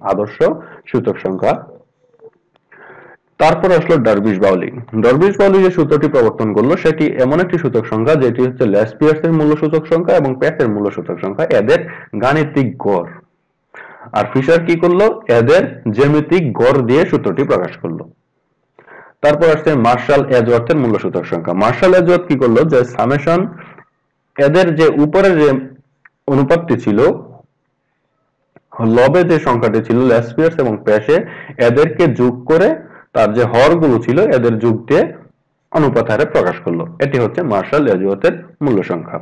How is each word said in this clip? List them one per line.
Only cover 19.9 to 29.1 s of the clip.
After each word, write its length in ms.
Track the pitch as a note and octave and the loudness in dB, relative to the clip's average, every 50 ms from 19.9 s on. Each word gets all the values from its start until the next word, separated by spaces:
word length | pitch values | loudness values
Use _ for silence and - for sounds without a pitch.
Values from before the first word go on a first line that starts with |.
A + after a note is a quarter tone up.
| B2 B2 - - C#3+ C#3 C#3 C#3+ C3 B2 | 0 0 0 0 0 0 2 2 0 0
এজওয়ার্থের 400 | A2+ A#2+ A#2+ A#2 A#2 - E3 D3+ | 2 2 0 0 0 0 -2 0
মূল্য 140 | B2+ A#2 G#2+ F#2+ - | 0 0 -2 -2 -4
সূচক 200 | F#2 E2 F2+ E2 - | -4 -6 -6 -6 -6
সংখ্যা। 220 | F2+ E2+ E2 F2+ F2 F#2+ | -8 -6 -6 -6 -4 -2
মার্শাল 300 | G#2 A#2 B2 - F#3+ F3+ F#3 F#3 | -2 -2 0 2 2 4 4 4
এজওয়ার্থ 240 | F3 E3+ F3+ F3 F3 - | 4 2 2 0 0 -2
কি 60 | D3+ B2+ | -2 0
করলো? 180 | C3 A#2+ A2+ A#2+ D3+ D#3+ | 2 2 2 2 2 2
যে 60 | C#3 B2+ B2 B2 - | 2 0 0 0 -2
সামেশন, 460 | - A2+ B2 C#3 C#3+ C#3+ D#3+ E3+ F3+ G3 - - - - - - - - _ _ _ _ _ _ _ _ _ _ - C#3+ | -4 -2 -2 -2 -2 0 0 0 0 -2 -4 -10 -16 -20 -20 -20 -20 -20 _ _ _ _ _ _ _ _ _ _ 0 0
এদের 200 | C#3+ D3+ F#3 F#3+ F3 D#3 D3+ | 2 4 2 2 2 2 2
যে 80 | D#3+ D3 - C#3 D3 | 2 2 4 2 0
উপরের 300 | D3+ - F#3+ G3 G3 F3+ D#3 | 2 2 2 2 2 2 4
যে 80 | D3+ C#3+ C3 C3 C3 - - - _ _ _ _ _ - _ _ _ - | 2 2 2 0 -6 -12 -18 -20 _ _ _ _ _ -20 _ _ _ -2
অনুপাতটি 420 | C#3 C3+ C#3 C3 E3+ E3 E3 - B2 A#2 - | 0 0 2 2 0 -2 0 -2 -4 -2 0
ছিল, 140 | A2+ G#2 G#2+ C3+ F3 - - - - - - _ _ _ _ _ _ _ _ _ _ _ _ _ _ _ _ _ _ _ _ _ _ _ - _ _ - - A#2 A2+ A2+ A#2+ | 0 2 2 2 2 0 -2 -10 -20 -20 -20 _ _ _ _ _ _ _ _ _ _ _ _ _ _ _ _ _ _ _ _ _ _ _ -20 _ _ -10 -4 -2 0 2 4
লবে 220 | B2+ C#3 | 4 4